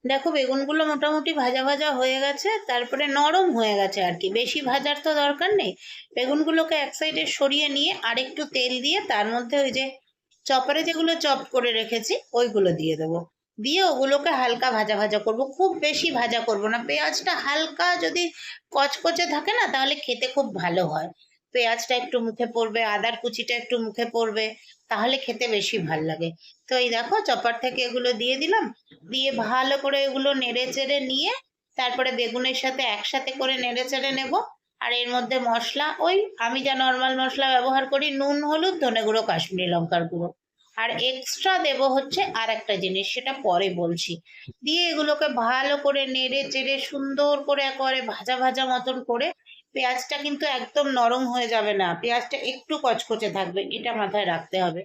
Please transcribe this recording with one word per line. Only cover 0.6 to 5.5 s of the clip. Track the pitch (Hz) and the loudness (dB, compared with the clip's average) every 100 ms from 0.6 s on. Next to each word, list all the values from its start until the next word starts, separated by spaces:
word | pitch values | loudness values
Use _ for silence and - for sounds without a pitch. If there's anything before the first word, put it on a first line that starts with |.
| 277 311 311 | 0 2 2
মোটামুটি | 294 294 302 302 302 | 2 0 0 0 0
ভাজা | 247 262 262 | 0 2 0
ভাজা | 277 302 262 | 2 0 2
হয়ে | 262 262 | 2 2
গেছে, | 277 277 381 427 - | 0 0 -2 -2 -2
তারপরে | 240 240 269 294 277 | -2 -2 -2 0 4
নরম | 294 349 370 226 | 4 6 4 4
হয়ে | 220 202 | 2 2
গেছে | 196 196 180 | 2 2 0
আর | 170 | 0
কি, | 190 214 | 0 0
বেশি | 240 302 262 | 0 -2 0
ভাজার | 269 285 294 | 0 0 0
তো | 311 302 | 0 2
দরকার | 285 285 359 | 2 2 2